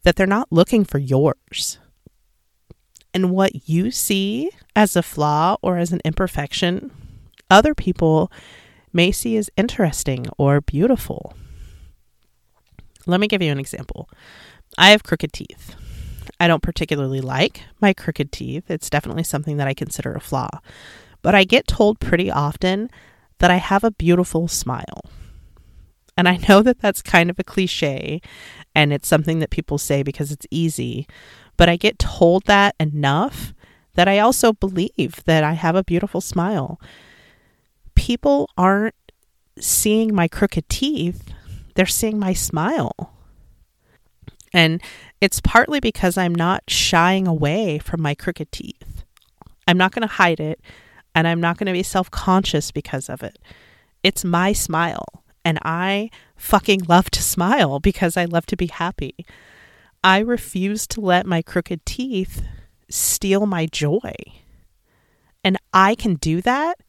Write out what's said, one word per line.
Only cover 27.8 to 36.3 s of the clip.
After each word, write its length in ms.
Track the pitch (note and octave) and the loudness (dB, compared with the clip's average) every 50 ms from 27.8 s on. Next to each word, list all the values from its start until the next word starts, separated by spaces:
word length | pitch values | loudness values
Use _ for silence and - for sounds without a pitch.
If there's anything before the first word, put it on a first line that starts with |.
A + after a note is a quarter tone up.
| E3 C#3+ C3+ - - - D3 F3+ - - - - - - - - - _ - | -2 -2 -4 -4 -8 -8 -8 -8 -10 -14 -20 -20 -20 -20 -20 -20 -16 _ 2
and 180 | D#3 D3+ D3 C#3+ | 4 4 4 2
it's 160 | C#3+ - - | -2 0 2
something 300 | D#3+ D#3 D3+ E3+ D#3+ D#3+ | 2 2 2 2 0 0
that 120 | D#3 - | 0 -2
people 280 | - - D#3 - C#3+ C#3+ | -2 -4 -4 -4 -4 -4
say 240 | - - C#3+ C#3 C3+ | -2 0 0 0 0
because 280 | C#3 C3+ - D3 C#3+ | -2 -4 -6 -6 -8
it's 160 | D3 - - - | -8 -12 -10 -8
easy, 560 | - E3 E3 D#3+ D3 - B2 A#2+ A#2 C3 D3 _ - - - - - - - _ _ | -4 -2 -2 -2 -2 -2 -6 -6 -6 -8 -10 _ -16 -20 -20 -20 -20 -20 -20 _ _
but 120 | - F3 E3+ | 2 2 2
I 80 | E3+ | 2
get 220 | E3+ - - - - | 0 -2 -2 -2 0
told 460 | - - - - F#3 E3+ F3 F#3+ - | -4 -4 0 2 4 4 4 2 2
that 300 | - G3+ G3+ G3+ G3+ - - | 2 4 4 4 2 0 -2
enough 760 | D#3 D3+ D3 D3+ D3 C#3 C#3 D#3 G#3+ C#4 - - - - - - _ _ _ _ _ _ - | -4 -4 -2 -2 0 0 2 0 0 -2 -4 -8 -12 -12 -14 -16 _ _ _ _ _ _ 0
that 120 | - F3 | 2 2
I 120 | G3 G3 G3+ | 4 4 4
also 340 | G#3 A#3+ C4 - - C4 G#3+ | 4 2 2 4 2 2 2
believe 720 | - - G3 F#3+ - - C4+ - - D3+ - - - - | 2 -4 -4 -2 -2 -4 -4 -2 -4 -4 -4 -4 -8 -2
that 180 | - D#3+ D#3 D3+ | 0 2 2 2
I 120 | D3+ E3 | 0 -2
have 220 | D#3+ - E3 E3 | -2 -2 0 0
a 80 | F#3+ F#3 | 0 0
beautiful 360 | - F3 F3 G#3 G3+ - F3 | 0 -2 -2 -2 -2 -6 -6
smile. 580 | - - | -8 -4